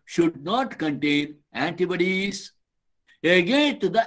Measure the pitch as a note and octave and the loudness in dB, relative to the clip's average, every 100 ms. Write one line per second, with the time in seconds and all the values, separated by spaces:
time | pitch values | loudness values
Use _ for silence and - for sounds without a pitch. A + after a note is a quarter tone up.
0 | - - E3+ C3+ D3 A#3+ B3 - D#3 C#3 | -4 0 0 -2 -4 -2 -2 -4 -4 -2
1 | D3 D3 D3 - _ - D#3 E3+ F3 F3 | 0 0 -2 -8 _ -6 -4 -2 -2 0
2 | F#3 F#3+ G3 F#3+ - _ _ _ _ _ | 0 0 -2 -6 -8 _ _ _ _ _
3 | _ _ D#3+ F3+ F3 C#4 D4 - F#3 F#3 | _ _ 2 4 4 4 2 0 0 0